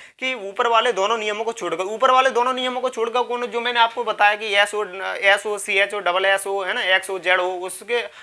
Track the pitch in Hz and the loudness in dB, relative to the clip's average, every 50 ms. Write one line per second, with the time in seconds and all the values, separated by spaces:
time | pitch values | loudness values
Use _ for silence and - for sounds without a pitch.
0 | - - _ - 262 262 262 226 196 196 190 247 240 233 233 220 240 247 214 185 | -20 -20 _ -8 -6 -6 -6 -6 -8 -8 -2 0 2 4 4 4 4 2 2 2
1 | 190 208 233 226 214 214 208 214 226 226 226 - 190 170 165 160 190 196 220 214 | 0 0 0 0 -2 -4 -4 -4 -4 -6 -6 -6 -4 -4 -4 -4 -4 -4 -2 0
2 | 254 269 254 254 262 262 214 240 240 254 254 254 254 254 247 247 240 254 254 226 | 2 4 4 4 4 4 2 2 0 0 0 -2 -4 -4 -4 -4 -4 -4 -4 -4
3 | 226 226 226 247 240 214 240 240 247 226 202 240 233 240 240 240 226 233 - 247 | -4 -2 -2 -2 -2 -2 -4 -6 -6 -4 -4 -4 -4 0 2 2 2 2 2 -2
4 | 233 220 202 - 208 208 214 208 220 214 202 202 208 208 214 208 208 185 180 190 | -4 -2 2 4 4 4 4 2 -2 0 2 2 2 2 2 -4 -4 -4 -6 -8
5 | 185 190 185 180 190 196 202 196 - 214 208 202 - 214 202 196 202 202 208 208 | -6 -6 -4 2 4 4 4 4 2 -2 -4 -4 -4 0 2 2 2 2 0 -2
6 | 185 175 175 190 190 196 196 196 - 196 196 196 185 180 214 247 214 185 185 190 | 0 0 0 2 2 2 2 2 0 -2 -4 -2 -2 -2 -2 -2 0 2 2 2
7 | 185 - 190 185 160 185 185 185 180 185 185 175 180 185 - - 214 208 240 233 | 2 -2 -6 -2 2 2 2 4 2 0 -2 -4 -8 -8 -10 -10 -6 -4 -4 -4
8 | 208 - - - | -4 -4 -12 -18